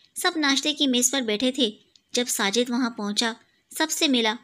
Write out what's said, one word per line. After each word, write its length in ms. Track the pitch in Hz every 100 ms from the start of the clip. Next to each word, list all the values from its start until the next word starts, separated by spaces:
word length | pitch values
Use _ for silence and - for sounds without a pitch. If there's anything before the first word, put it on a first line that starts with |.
| _ -
सब 180 | 359 330
नाश्ते 360 | 285 269 302
की 140 | 302 277
मेज़ 240 | 247 240
पर 100 | 277
बैठे 280 | 220 208 254
थे। 200 | 269 220 - _ _ _
जब 140 | 247 247
साजिद 420 | - 202 226 247
वहां 200 | 240 240
पहुंचा, 440 | 240 202 208 233 226 _ _ _
सबसे 360 | - 311 - 320
मिला 300 | 247 220 226